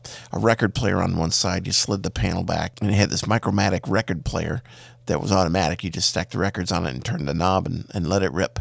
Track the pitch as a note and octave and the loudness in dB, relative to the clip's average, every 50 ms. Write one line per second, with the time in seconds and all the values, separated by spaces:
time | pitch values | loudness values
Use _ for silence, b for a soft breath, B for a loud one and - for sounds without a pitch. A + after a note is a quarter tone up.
0 | B B B B B B - G2+ G#2 A2+ A2+ - A#2 G2 - - A2+ G2 F#2+ F#2 | B B B B B B -2 2 2 2 4 4 2 0 2 0 0 2 2 2
1 | F2+ F#2 F2 E2 E2 E2 - - - F#2 F2+ F2+ F#2 F#2+ F#2 - - - G#2 G2 | 0 0 0 0 0 0 0 0 0 0 -2 -2 -2 0 0 0 0 0 -2 -2
2 | F#2+ F#2 - - G#2 F2+ E2+ F2+ F2+ F2 E2 D#2+ E2 - - - A2 G2 G#2 G2+ | -4 -4 -2 -2 0 0 0 -2 -2 0 -2 -2 -2 -4 -4 -2 0 2 4 4
3 | G#2 - - F#2+ - - A2 A#2 - - G2 G2+ G2+ G2 F#2 - - - F#2 G#2+ | 4 2 0 -2 0 0 0 0 2 2 2 2 4 2 2 0 0 0 0 0
4 | A2+ - F2+ D#2 - - - E2+ E2 D#2+ - B2 B B B B B B B B | 0 0 -4 -4 -4 -4 -2 -2 -2 -2 -4 -6 B B B B B B B B
5 | - - E2 - - - G2 F#2+ F#2 D#2 E2+ F#2+ F2+ D2+ - - - F2 - - | -4 -2 -2 0 2 2 4 4 4 4 2 2 2 2 0 -2 -4 -6 -2 -2
6 | - - - - F2+ - - F#2+ F#2+ G2 - - F2+ - F#2 E2+ F2 D2 B1+ C2 | -2 0 0 -2 -4 -2 -2 -2 -2 0 -2 -2 -2 -2 -2 0 -2 -2 -4 -4
7 | - - - - D2 C#2 D#2 D#2+ F2 F#2 F#2+ F#2+ F2+ E2 E2+ - - - - G2+ | -6 -4 -4 -2 -2 -2 0 0 2 2 2 2 0 -2 -4 -6 -8 -6 -4 -4
8 | E2 D2+ F#2 G2+ F#2+ D#2+ C2+ F2 E2+ - - - | 0 0 2 2 2 0 0 0 -2 -2 -4 -6